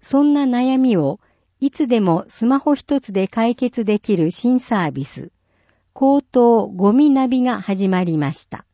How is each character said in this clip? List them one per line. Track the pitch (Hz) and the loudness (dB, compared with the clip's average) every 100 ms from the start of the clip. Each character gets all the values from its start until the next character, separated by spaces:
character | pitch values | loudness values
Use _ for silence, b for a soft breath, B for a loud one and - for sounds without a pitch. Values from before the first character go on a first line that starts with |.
そ | - 269 | -2 0
ん | 294 | 2
な | 294 277 | 2 0
悩 | 247 254 262 | 0 0 0
み | 262 202 | 2 2
を | 139 190 _ _ _ _ | 0 -4 _ _ _ _
い | 277 | -6
つ | - 277 | -2 -2
で | 240 | 0
も | 190 170 - | 2 0 -4
ス | - 226 | -4 -2
マ | 269 | 0
ホ | 277 | 0
一 | 285 - 277 | -2 -2 -4
つ | - | -4
で | 196 190 | -4 -4
解 | - 226 240 | -2 -2 -2
決 | 247 247 214 | -4 -4 -2
で | 208 | -2
き | - 196 | -2 0
る | 160 | 0
新 | - 240 254 | -2 0 0
サ | - 214 165 | 0 -4 -2
ー | |
ビ | 135 139 | -6 -10
ス、 | - 151 _ _ _ _ _ _ | -12 -20 _ _ _ _ _ _
口 | - 269 277 | -2 2 2
頭 | - 254 240 233 208 | 0 2 4 4 0
ゴ | 190 196 | -2 2
ミ | 233 302 | 4 4
ナ | 269 262 | 2 0
ビ | 254 | 0
が | 254 226 | -2 -4
始 | 185 196 196 | -6 -2 0
ま | 185 | 0
り | 180 160 | 0 -2
ま | 147 | -2
し | 156 - | -6 -14
た。 | - - | -20 -20